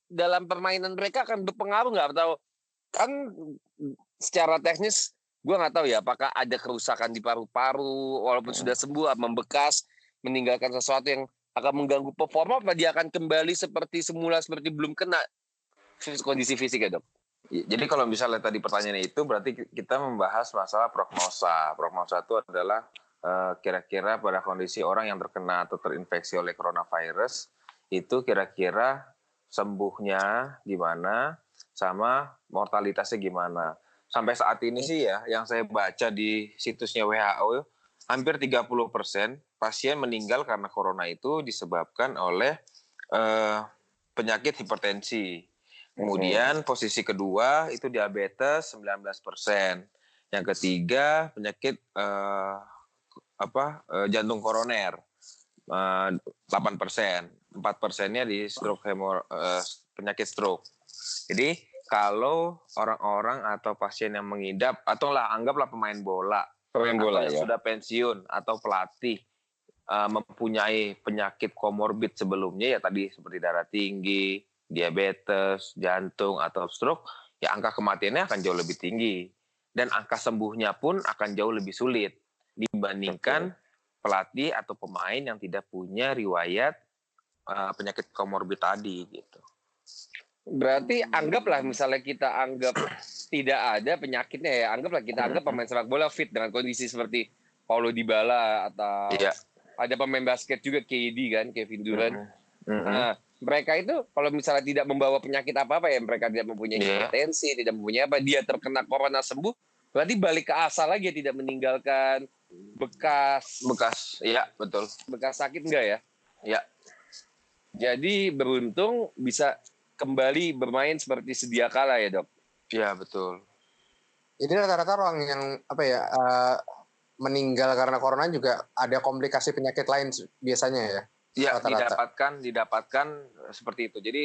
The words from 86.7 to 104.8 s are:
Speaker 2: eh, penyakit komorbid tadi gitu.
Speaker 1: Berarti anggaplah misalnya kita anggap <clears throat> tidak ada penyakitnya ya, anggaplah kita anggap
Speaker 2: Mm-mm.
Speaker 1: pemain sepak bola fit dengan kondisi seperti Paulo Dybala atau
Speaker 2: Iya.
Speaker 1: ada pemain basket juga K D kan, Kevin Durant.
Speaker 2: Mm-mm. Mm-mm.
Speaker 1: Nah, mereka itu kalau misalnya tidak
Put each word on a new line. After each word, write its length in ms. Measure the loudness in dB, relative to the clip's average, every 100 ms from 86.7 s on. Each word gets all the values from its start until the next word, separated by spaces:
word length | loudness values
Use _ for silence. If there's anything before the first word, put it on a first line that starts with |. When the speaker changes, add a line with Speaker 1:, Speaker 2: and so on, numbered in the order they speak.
| -2 _ _ _ _ _ _ -10
Speaker 2:
eh, 260 | -6 -6 -6
penyakit 320 | -8 -8 -8
komorbid 480 | -6 -4 -4 -4 -2
tadi 480 | 0 0 -2 -8 -10
gitu. 320 | -16 -20 -20 -20 _ _ _ -20 -20 -20 -20 -20 _
Speaker 1:
Berarti 560 | -8 0 4 4 2 0
anggaplah 600 | 2 0 2 0 2 0
misalnya 400 | 0 0 0 0
kita 320 | -2 -2 0 0
anggap 400 | -2 0 0 0
<clears throat> 560 | -2 -6 -14 -14 -4
tidak 260 | -2 2 2 4 2
ada 160 | 2 0
penyakitnya 580 | 0 -4 -4 -4 0
ya, 140 | 2 2 0
anggaplah 240 | 0 -2
kita 240 | -2 -2
anggap 160 | 0 0
Speaker 2:
Mm-mm. 160 | 0 -2
Speaker 1:
pemain 120 | 0
sepak 180 | -2 0
bola 240 | 2 2
fit 160 | 0 -4
dengan 240 | -2 -2
kondisi 400 | -2 -2 -2 -4
seperti 400 | -4 -2 -2 -4 _ _ _
Paulo 320 | 0 2 2 0
Dybala 720 | 2 4 4 4 4 2 -2
atau 480 | -4 -2 -2 0 2
Speaker 2:
Iya. 160 | 2 0 -8 _ _ -4
Speaker 1:
ada 140 | -2 0
pemain 240 | 0 0
basket 400 | 0 0 -2 -6
juga 240 | -2 -2
K 320 | -2 -2 -2 -2
D 160 | 0
kan, 240 | 0 -2 -4
Kevin 260 | -8 -6
Durant. 340 | -2 0 0 -2
Speaker 2:
Mm-mm. 500 | -10 -18 _ _ -4
Mm-mm. 240 | -2 0
Speaker 1:
Nah, 220 | 0 0 -2 _ -10
mereka 360 | 0 0 2 0
itu 280 | 0 -2 -2
kalau 180 | 0 0
misalnya 320 | 0 2 2
tidak 200 | 2 0